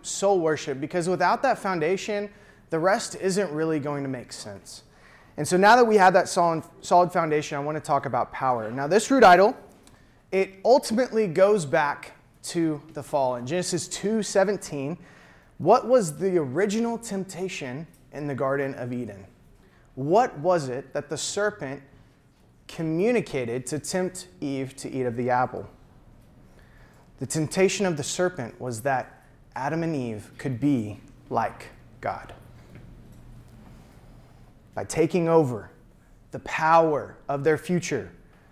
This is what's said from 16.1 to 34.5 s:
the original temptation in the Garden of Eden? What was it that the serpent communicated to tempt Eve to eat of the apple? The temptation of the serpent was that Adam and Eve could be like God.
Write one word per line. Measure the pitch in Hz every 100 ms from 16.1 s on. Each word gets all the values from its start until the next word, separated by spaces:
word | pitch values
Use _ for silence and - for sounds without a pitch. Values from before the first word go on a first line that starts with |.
| 147
the | 190 180
original | 143 135 208 208 233 233
temptation | - 196 190 165 185 - 135 123 165 - _
in | 135 147
the |
Garden | 135 139 139 139
of | 113 123
Eden? | 123 117 98 95 _ _ _ _ _ _
What | - 139 196 254 151
was | 151 180 135
it | 123 -
that | 147 143
the | 156
serpent | - - 208 208 139 139 - - - _ _ _ _ _ -
communicated | - 160 160 214 240 - 143 117 123 127
to | 151
tempt | - 185 185 180 - -
Eve | 147 139 131 -
to | 127
eat | 131
of | 127 117
the | 123
apple? | 123 127 - 95 - - - - - - - - - - - - - - -
The | 127
temptation | 160 151 - 190 185
of | 190 156
the |
serpent | 139 - 180 180 117 -
was | 123 113
that | 131 131 117 - - - -
Adam | - 135 160
and | 165
Eve | 151 120 107 98 -
could | 143 120
be | 139 135 104 101 - - -
like | 120 113 - - - - -
God. | 107 95 - - - - - - - - - - - - - - - - - - - - - - -